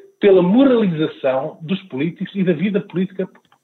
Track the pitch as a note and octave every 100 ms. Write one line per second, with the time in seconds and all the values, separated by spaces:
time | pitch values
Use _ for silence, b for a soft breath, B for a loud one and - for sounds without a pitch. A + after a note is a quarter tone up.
0 | B _ G3+ F#3+ F3 A3+ C#4 A#3+ G3+ D#3
1 | D#3 - C#3 C3 D3+ - D3+ F#3+ - B2+
2 | E3 - F#3 G3 F3+ D3+ G#3 F#3+ - E3+
3 | F#3+ - F#3 _ _ _